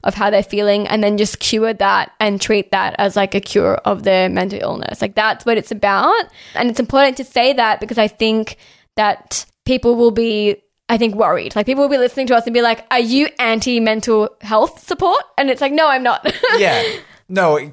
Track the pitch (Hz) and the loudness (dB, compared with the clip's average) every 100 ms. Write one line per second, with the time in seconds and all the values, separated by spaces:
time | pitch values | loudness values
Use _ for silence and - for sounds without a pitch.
0 | - 202 294 202 196 208 208 202 202 214 | -6 -2 0 2 0 0 2 0 0 0
1 | 208 208 208 - - 220 226 208 196 196 | 0 2 0 -2 -2 0 0 0 2 2
2 | - - 214 196 - 214 190 190 190 - | -2 -2 -2 -2 0 -2 0 -2 -2 -2
3 | 196 202 196 196 - 202 185 190 - 202 | -2 0 -2 -2 -2 0 0 0 -2 -2
4 | 208 185 185 185 190 202 - - - - | 2 2 2 -2 -4 -4 -6 -6 -8 -6
5 | 208 208 220 - 233 220 - 214 202 196 | -4 0 -2 0 -2 -2 -2 -2 0 2
6 | 269 453 - - - - 247 226 233 269 | 2 0 -2 -12 -10 -4 -2 -2 0 4
7 | 277 262 254 247 254 254 226 - 208 233 | 2 2 -4 0 2 2 0 0 -2 0
8 | 214 - 220 220 220 - - _ _ - | -2 0 0 0 -4 -10 -20 _ _ -2
9 | 208 - - - - _ - 254 233 233 | 0 -2 -6 -8 -8 _ -2 0 2 4
10 | 233 214 233 214 208 202 _ _ - 226 | 4 2 0 0 0 -2 _ _ -4 0
11 | 226 202 185 180 - 214 208 269 285 269 | 0 0 0 0 -2 -4 -2 0 2 2
12 | 247 277 254 240 233 240 233 226 - 247 | 0 -2 0 0 2 0 0 0 -2 -2
13 | 233 262 302 - 233 226 254 240 226 220 | 0 0 0 -2 -2 -2 0 0 0 0
14 | 226 220 214 - 202 277 - - - - | 0 0 0 -6 -2 2 2 -2 -8 -2
15 | 349 415 - - 277 254 277 302 311 262 | 0 0 -2 -2 -2 0 0 2 2 2
16 | 247 - - - 494 440 185 143 233 - | 0 -2 -4 -2 0 2 2 0 -2 -6
17 | - - - 185 175 151 147 | -14 -20 -6 0 2 2 -2